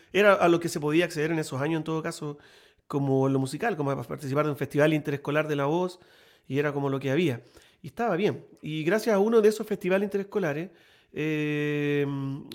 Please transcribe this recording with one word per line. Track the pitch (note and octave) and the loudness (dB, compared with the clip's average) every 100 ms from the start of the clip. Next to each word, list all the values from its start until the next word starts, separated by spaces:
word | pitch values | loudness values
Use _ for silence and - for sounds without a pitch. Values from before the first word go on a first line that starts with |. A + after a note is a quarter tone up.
| _ | _
Era | F3+ G#3 | 4 6
a | G3 F3 | 6 6
lo | E3+ | 4
que | E3+ | 0
se | E3+ | -4
podía | D3 D#3 F3 | 0 2 2
acceder | D#3+ D#3 | 0 -2
en | E3 | -2
esos | D#3 C3 | -4 -4
años, | D3 D#3+ | -2 -2
en | |
todo | D#3+ D#3+ | -2 -4
caso, | D#3+ D#3+ D3+ C#3+ - - _ _ - | -6 -8 -10 -12 -18 -20 _ _ -6
como | C#3+ C#3 C3+ C3+ | -2 2 4 4
lo | C3+ | 2
musical, | C3 D3 A#3 D#3 | 0 -2 -4 -2
como | C#3 | -2
a | C3+ | -4
participar | B2 C3+ C#3 C#3 D3+ | -6 -8 -2 0 0
de | |
un | C#3 | -2
festival | C3+ C#3+ D#3 | -2 2 2
interescolar | D#3 D3+ C#3 - D3+ D3+ | 2 -2 -6 -2 -2 -2
de | D3 | -2
la | C#3 | 0
voz, | E3+ F3+ - _ _ _ _ - | 0 -2 -6 _ _ _ _ -6
y | C3+ | -2
era | D3 | -2
como | C#3+ C#3 | -2 -2
lo | C3+ | -2
que | C3+ | 0
había. | C#3 E3+ A#2 - - - _ | 0 0 -2 -8 -20 -20 _
Y | D#3 | -14
estaba | - A#3 F3 | -4 -2 0
bien. | G3+ - - - | 0 -2 -8 -14
Y | - D#3 | -8 -4
gracias | D#3 G#3+ A3+ G3 | 0 0 2 2
a | |
uno | G#3 A#3 | 4 6
de | G#3+ | 6
esos | A3 A3 | 4 -2
festivales | G3 F3+ F#3+ G3+ | -4 0 0 0
interescolares, | G3 G3 G#3 D#3 C#3+ F#3 - _ _ _ - D#3 | -2 -4 -2 -2 -2 -6 -14 _ _ _ -6 -2
eh, | D3+ D3+ D3 D3 D3 D3 D3 C#3+ C#3 C3+ C#3 - | -2 -2 -2 -2 -2 0 0 0 -2 -6 -8 -10